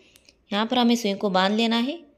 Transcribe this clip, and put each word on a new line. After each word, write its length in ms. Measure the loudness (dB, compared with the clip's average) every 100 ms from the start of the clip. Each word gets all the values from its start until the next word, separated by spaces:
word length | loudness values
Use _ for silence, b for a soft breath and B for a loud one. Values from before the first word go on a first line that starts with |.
| b b b b -6
यहाँ 140 | -4 -2
पर 120 | 2
हमें 180 | 2 2
सुई 180 | 0 -2
को 140 | 0
बांध 260 | 2 2 2
लेना 220 | 0 0
है। 200 | -2 -6 -14